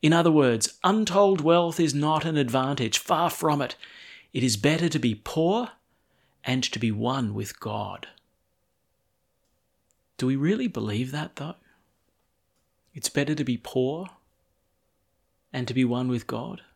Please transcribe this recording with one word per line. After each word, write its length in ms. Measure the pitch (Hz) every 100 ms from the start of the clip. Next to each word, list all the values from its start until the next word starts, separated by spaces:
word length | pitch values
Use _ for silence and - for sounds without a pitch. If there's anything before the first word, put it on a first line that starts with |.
In 120 | 156
other 180 | 170 170
words, 460 | 156 135 117 107 -
untold 600 | 180 214 220 185 202 196
wealth 360 | 151 170 170 160
is 160 | 165
not 300 | 139 151 156
an 140 | 151 156
advantage, 580 | 131 127 131 135 117 -
far 320 | - 165 170
from 320 | - 160 147
it. 160 | 127 - - - - - _
It 100 | -
is 140 | 123 107
better 320 | 123 160 170
to 100 | 156
be 160 | 120
poor 580 | 104 - - 160 214 240 - _ _ _ _ _ _
and 220 | - 131
to 140 | 127 -
be 120 | 117
one 440 | 107 113 135 117
with 260 | 104 104 -
God. 480 | - 107 101 95 - - _ _ _ _ _ _ _ _ _ _ _ _ _ _ _ _ _ _ _ _
Do 100 | 127
we 100 | 135
really 320 | 151 214 254
believe 440 | - 110 104 127
that, 240 | 143 151 -
though? 200 | 143 - _ _ _ _ _ _ _ _ _ _ _ _ _
It's 160 | - -
better 240 | - 143
to 100 | 151
be 140 | 131 120
poor 500 | - 131 127 156 190 - _ _ _ _ _ _ _ _ _ _ _ _ _
and 160 | 131 123
to 60 |
be 100 | 127
one 240 | 127 120 127
with 180 | 123 -
God 360 | 117 123 180 -